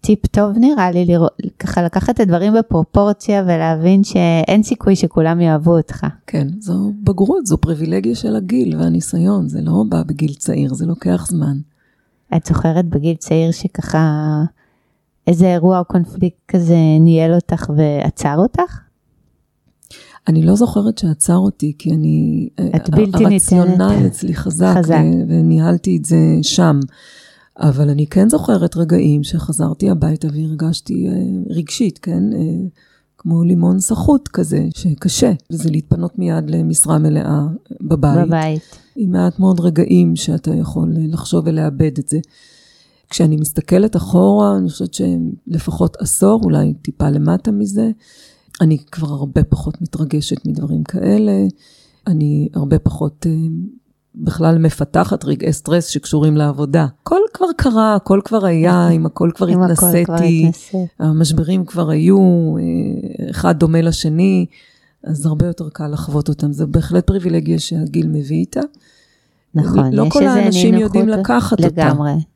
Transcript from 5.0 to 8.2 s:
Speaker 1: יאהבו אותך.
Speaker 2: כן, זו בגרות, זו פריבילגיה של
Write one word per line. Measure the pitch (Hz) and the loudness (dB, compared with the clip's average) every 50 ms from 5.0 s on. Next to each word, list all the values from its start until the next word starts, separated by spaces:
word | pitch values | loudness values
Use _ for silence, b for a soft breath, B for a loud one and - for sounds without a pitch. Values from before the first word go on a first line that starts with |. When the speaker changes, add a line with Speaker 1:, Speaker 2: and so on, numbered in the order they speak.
| - 170 - 170 160 160 165 175 | 0 0 0 0 2 2 2 2
Speaker 1:
יאהבו | 175 165 156 151 151 170 170 | 2 2 2 2 2 2 2
אותך. | 165 151 - - - - 151 151 - _ | 2 2 -2 -8 -6 -6 -8 -8 -8 _
Speaker 2:
כן, | - - 156 143 139 170 214 | -8 -4 -4 -4 -4 -6 -8
זו | 214 190 170 190 196 208 208 208 208 | -6 -6 -4 -2 -2 -4 -6 -2 -2
בגרות, | 190 196 180 196 208 330 392 294 | -2 0 2 0 0 0 -2 0
זו | 196 156 - | -2 2 2
פריבילגיה | - 160 165 147 160 160 170 190 190 226 240 | 2 0 0 -2 -2 -2 -2 -2 -2 -2 -4
של | 226 | -4